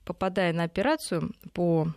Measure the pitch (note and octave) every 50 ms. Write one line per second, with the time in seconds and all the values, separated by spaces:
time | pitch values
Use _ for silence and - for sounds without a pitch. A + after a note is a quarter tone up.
0 | _ - F3+ - - F#3+ F#3 G3+ F#3+ F3 E3 E3+ E3+ E3 - - G3+ B3+ D#4 D#4
1 | - - - E3 D3 - - - - - _ - F3 F3 E3 D#3+ D#3 E3 D#3+